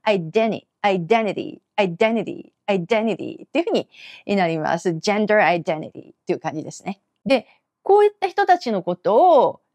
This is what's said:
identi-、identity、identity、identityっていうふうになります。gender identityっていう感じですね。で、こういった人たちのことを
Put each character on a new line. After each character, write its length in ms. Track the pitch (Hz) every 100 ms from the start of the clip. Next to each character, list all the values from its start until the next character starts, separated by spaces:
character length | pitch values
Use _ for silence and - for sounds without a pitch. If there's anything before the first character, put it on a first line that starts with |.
identi-、 600 | 220 196 160 214 220 180 _ _
identity、 760 | 208 190 160 226 214 - - - _ -
identity、 720 | 196 170 220 226 - - - _ -
identity 800 | 190 165 214 226 190 117 110 -
っ 20 |
て 80 | 285
い 20 |
う 20 |
ふ 40 | 349
う 180 | 262 - - - - -
に 80 |
な 140 | 202 170
り 100 | 165
ま 180 | 151 170
す。 100 | 185
gender 480 | 160 214 208 208 214
identity 500 | 165 175 160 156 -
っ 40 | - - _ -
て 60 |
い 0 |
う 80 | 170
感 160 | 156 156
じ 80 |
で 60 | 156
す 100 | -
ね。 160 | - 196 _ _
で、 220 | - 262 - _ _ _
こ 140 | - 403
う 60 |
い 40 | 415
っ 20 |
た 160 | - 370
人 180 | 381
た 140 | 392 359
ち 140 | 247
の 100 | 202
こ 140 | 175 180
と 460 | - 214 359 302
を 160 | 175 - _